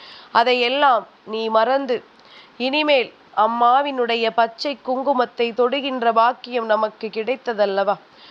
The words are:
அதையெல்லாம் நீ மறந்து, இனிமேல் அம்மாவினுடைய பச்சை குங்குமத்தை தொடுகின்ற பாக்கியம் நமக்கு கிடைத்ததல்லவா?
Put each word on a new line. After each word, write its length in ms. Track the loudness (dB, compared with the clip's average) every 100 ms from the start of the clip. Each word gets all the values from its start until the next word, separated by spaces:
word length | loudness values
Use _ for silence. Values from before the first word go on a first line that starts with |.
| -20 -20 -2
அதையெல்லாம் 720 | 0 2 2 2 2 4 2 -2 _
நீ 240 | -10 -6 0
மறந்து, 480 | 2 2 0 -2 -4 -6 -20 -20 -20 -20 -6
இனிமேல் 500 | -2 0 2 2 0 -8 -8 -2
அம்மாவினுடைய 920 | 0 2 4 4 0 -2 -2 0 0
பச்சை 420 | 0 -2 -2 -8 -8
குங்குமத்தை 640 | -6 -4 0 0 -2 -2 -4
தொடுகின்ற 580 | 0 0 0 -4 -2 0
பாக்கியம் 540 | 2 2 0 -6 -6 0
நமக்கு 400 | 0 0 -6 -10
கிடைத்ததல்லவா? 880 | -6 -6 -6 -6 -2 -2 0 -2 -4 -8 -20 -20